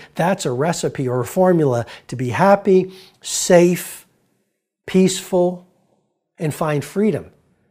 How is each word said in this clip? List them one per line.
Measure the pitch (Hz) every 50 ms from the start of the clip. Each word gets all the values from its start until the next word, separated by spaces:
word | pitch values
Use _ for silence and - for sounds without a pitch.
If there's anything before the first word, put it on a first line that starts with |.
| - - -
that's | - 165 180 196 - -
a | 147 123
recipe | 123 147 175 170 - - 143 - - 135 123
or | 123 127
a | 117
formula | - - 185 185 185 180 165 151 135 120 117 110 - - - _
to | - -
be | 120 131 123
happy, | 110 143 180 196 202 196 196 208 190 185 185 185 - - - - _ _
safe, | - - - - - - 185 170 175 180 175 - - - - - _ _ _ _ _ _ _ _ _ _ _ _ _ _ _ _ -
peaceful, | - - 185 190 185 - - - - 190 180 180 180 180 180 - _ _ _ _ _ _ _ _ _ _ _ _ _ _
and | - 175 151 -
find | - 170 156 151 143 -
freedom. | - - 196 214 214 151 107 85 - _ _ _ _ _ _ _ _